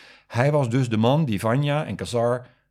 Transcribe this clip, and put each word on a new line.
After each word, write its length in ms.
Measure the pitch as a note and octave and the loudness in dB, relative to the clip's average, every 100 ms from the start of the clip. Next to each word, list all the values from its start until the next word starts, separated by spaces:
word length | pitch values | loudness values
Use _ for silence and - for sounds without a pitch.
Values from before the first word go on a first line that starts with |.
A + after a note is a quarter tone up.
| - - - | -20 -20 -6
Hij 240 | A#2+ C#3 | 0 2
was 180 | D3+ B2 | 2 2
dus 200 | B2+ A#2+ | 0 0
de 80 | G#2+ | 2
man 280 | A2+ D3 D3 | 2 2 0
die 140 | G2 | 0
Vanya 460 | A2 B2+ D3 D3 D#3 | 0 0 0 -2 -4
en 100 | F#2 | -8
Cazar 520 | F2+ A#2 A#2+ B2 B2 _ _ | -4 -2 0 -2 -8 _ _